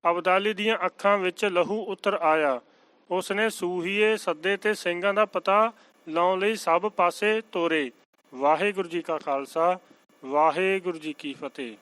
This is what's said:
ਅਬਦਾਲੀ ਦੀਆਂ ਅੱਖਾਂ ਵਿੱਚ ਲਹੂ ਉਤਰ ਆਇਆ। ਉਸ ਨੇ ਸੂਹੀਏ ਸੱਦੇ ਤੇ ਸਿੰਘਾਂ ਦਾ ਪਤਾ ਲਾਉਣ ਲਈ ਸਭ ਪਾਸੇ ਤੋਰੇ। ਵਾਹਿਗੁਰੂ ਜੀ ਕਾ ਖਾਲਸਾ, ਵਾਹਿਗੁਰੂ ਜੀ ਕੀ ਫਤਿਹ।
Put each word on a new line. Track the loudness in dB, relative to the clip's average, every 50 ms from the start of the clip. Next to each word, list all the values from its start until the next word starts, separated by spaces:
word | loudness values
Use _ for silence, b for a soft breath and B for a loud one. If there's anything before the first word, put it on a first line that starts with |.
| 2 0
ਅਬਦਾਲੀ | 0 2 2 2 2 2 2 0 -4
ਦੀਆਂ | -2 0 0 0 0 -2
ਅੱਖਾਂ | -4 -4 0 2 2 2
ਵਿੱਚ | 4 2 -2 -2 -2 -4
ਲਹੂ | 0 2 0 0 0 -2 -6 -4
ਉਤਰ | -6 -10 -4 -2 -2 -2
ਆਇਆ। | 2 2 2 4 4 2 2 0 -2 _ b b b b b b b b b
ਉਸ | -4 -4 -2 -2
ਨੇ | -2 -2 -2 -2
ਸੂਹੀਏ | -2 -4 -6 -4 -4 -4 -4 -2 0 2 2 2 2
ਸੱਦੇ | 0 -2 -4 -6 -2 -2 -2 -2
ਤੇ | 0 0 -2 -2
ਸਿੰਘਾਂ | -2 -2 -4 -4 0 0 0 2
ਦਾ | 2 0
ਪਤਾ | 0 0 -4 0 2 4 4 4 2 -2 b b b b _ _ -6
ਲਾਉਣ | -2 0 2 2 2 2
ਲਈ | 0 -2 -2
ਸਭ | -2 0 2 2 2 2 -2
ਪਾਸੇ | 0 2 0 0 0 0 -2 0 0 -2 -4 _
ਤੋਰੇ। | -4 -2 0 2 2 0 0 -2 -6 _ _ _ _ _ _ _ -10
ਵਾਹਿਗੁਰੂ | 0 2 2 4 4 2 -2 -2 -2 -6 -4
ਜੀ | -4 -6
ਕਾ | -4 -4 -4
ਖਾਲਸਾ, | -4 -2 -2 -4 -4 -4 -4 -2 2 2 2 2 0 b b b b b _ _ _ -10
ਵਾਹਿਗੁਰੂ | -2 2 4 4 4 2 2 0 0 0 -2 -2 -6 -8
ਜੀ | -8 -8 -10 -12
ਕੀ | _ -10 -12 -10
ਫਤਿਹ। | -10 -12 -12 _ -10 -12 -12 -12 -16